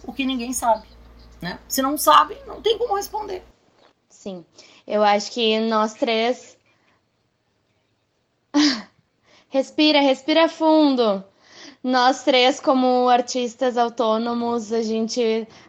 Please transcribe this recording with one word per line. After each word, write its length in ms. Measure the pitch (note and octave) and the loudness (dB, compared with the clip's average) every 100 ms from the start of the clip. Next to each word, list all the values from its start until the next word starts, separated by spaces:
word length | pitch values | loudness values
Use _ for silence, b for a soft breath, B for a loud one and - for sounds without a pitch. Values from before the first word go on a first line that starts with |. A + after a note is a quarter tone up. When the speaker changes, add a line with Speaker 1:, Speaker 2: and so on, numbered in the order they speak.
Speaker 1:
o 80 | - | -14
que 120 | - | -8
ninguém 280 | C4 C4 A#3+ | -6 -6 -6
sabe, 340 | B3 A#3+ A3 - - - - - - | -4 -2 -2 -4 -20 -20 -20 -20 -14
né? 180 | E3+ - - | -12 -12 -8
Se 160 | - | -4
não 140 | C4+ D4 | -4 -2
sabe, 400 | D#4 D4 D#4 G#4+ - | 4 4 4 -4 -16
não 140 | - | -6
tem 180 | G#4 G#4+ | -4 -2
como 160 | A#4+ | -2
responder. 480 | G4 G4 G#4+ G#4 F#4 - _ _ _ _ _ _ | -4 -6 -10 -10 -12 -16 _ _ _ _ _ _
Speaker 2:
Sim, 360 | _ G#3+ F3+ E3 b b b b | _ -14 -14 -18 b b b b
eu 160 | G#3 | 0
acho 300 | G#3 G#3 G#3+ | 2 2 -2
que 260 | B3 A3+ A3 | -2 0 0
nós 340 | A3+ A3 A3 | 0 -2 -2
três 640 | - A#3+ A3 A3+ B3 - _ _ _ _ _ _ _ _ _ _ _ _ _ _ _ _ _ _ _ _ | -4 -2 -2 -2 -4 -10 _ _ _ _ _ _ _ _ _ _ _ _ _ _ _ _ _ _ _ _
<laughs> 960 | D4 D4+ A#3 - _ _ _ _ _ _ | 0 2 0 -10 _ _ _ _ _ _
Respira, 520 | C4+ C4 - D4+ D4 | -4 -4 0 2 4
respira 480 | C#4 C4+ - D#4 E4 | 2 0 0 2 2
fundo. 760 | D#4+ D#4+ D#4 D4 B3+ A3+ G3 F#3+ B B B B B | 2 2 4 4 2 0 -2 -6 B B B B B
Nós 400 | B3+ B3+ B3 C4+ | -2 2 2 2
três, 380 | - B3+ B3 C#4+ | 2 4 4 2
como 480 | D#4 C4 B3+ B3 B3 | 0 2 2 2 2
artistas 680 | B3 B3 B3+ A#3+ - B3+ A#3 | 2 0 -4 -6 -4 -4 0
autônomos, 960 | A#3 A#3 A3+ A3 A#3 A#3+ A#3 A#3+ G#3 | -2 0 0 0 -2 -4 -4 -4 -4
a 100 | A3+ | -4
gente 640 | A3 A3 A3+ B3+ A3+ A3 A3 B | -4 -4 -4 -2 -2 -2 -6 B